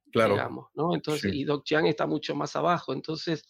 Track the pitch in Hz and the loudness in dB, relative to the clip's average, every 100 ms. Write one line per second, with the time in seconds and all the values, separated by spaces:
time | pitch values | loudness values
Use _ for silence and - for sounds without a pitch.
0 | _ 117 110 101 64 62 - - 165 165 | _ 4 4 4 0 -6 -10 -2 0 0
1 | - 151 104 143 143 143 - 151 170 151 | -2 -2 -2 -2 -2 -2 0 2 2 2
2 | 147 156 - 147 147 147 160 170 - 131 | 0 -2 -4 -4 -4 0 0 0 -2 -8
3 | - 156 - 156 - | -6 -6 -2 -4 -4